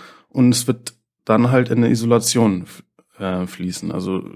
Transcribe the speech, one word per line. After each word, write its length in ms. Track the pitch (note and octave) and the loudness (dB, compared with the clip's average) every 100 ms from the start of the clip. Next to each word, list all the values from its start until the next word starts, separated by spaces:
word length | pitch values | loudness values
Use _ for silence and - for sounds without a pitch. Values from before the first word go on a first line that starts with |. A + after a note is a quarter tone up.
| - - _ | -20 -20 _
und 240 | B2+ B2 | 2 2
es 140 | A#2 - | 2 -2
wird 260 | B2 - - _ _ | -4 -8 -18 _ _
dann 240 | - A2 B2 | 0 2 4
halt 200 | C3 B2 | 2 2
in 100 | A#2 | 2
eine 100 | A#2+ | 2
Isolation 720 | A#2+ A#2 A#2 A#2 A#2+ A2 F#2 | 2 2 2 2 2 2 0
f-, 220 | E2+ - - _ _ - | -6 -18 -20 _ _ -10
äh, 300 | F#2+ F#2 F2+ | -6 -4 -6
fließen. 440 | - F2+ - - | -8 -8 -8 -8
Also 320 | F#2 F#2+ F#2+ - | -6 -4 -6 -8